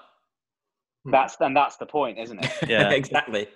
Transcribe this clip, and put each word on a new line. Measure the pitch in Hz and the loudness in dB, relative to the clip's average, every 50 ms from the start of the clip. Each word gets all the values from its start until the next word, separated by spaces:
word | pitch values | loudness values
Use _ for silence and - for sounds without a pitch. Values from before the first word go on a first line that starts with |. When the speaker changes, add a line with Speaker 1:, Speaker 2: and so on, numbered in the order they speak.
| - _ _ _ _ _ _ _ _ _ _ _ _ _ _ _ _ _ _ _ _ | -20 _ _ _ _ _ _ _ _ _ _ _ _ _ _ _ _ _ _ _ _
Speaker 1:
That's, | 139 127 131 135 - - - | 2 2 2 2 2 -2 -2
and | 165 139 135 | -2 2 2
that's | 143 139 - - | 2 2 2 -2
the | - 123 | -10 -16
point, | - - 151 139 123 101 110 | -6 -4 -2 -2 -2 -4 -8
isn't | 113 117 117 - | -12 -12 -8 -6
it? | 123 131 - - | -6 -6 -4 -6
Speaker 2:
<laughs> | 170 139 | -2 0
Yeah. | 117 107 101 101 | 2 4 4 4
Speaker 3:
<laughs> | 147 | 4
Exactly. | 135 139 - - 151 - - 110 101 104 - - | 2 0 0 -2 -2 -2 -2 -4 -6 -6 -6 -12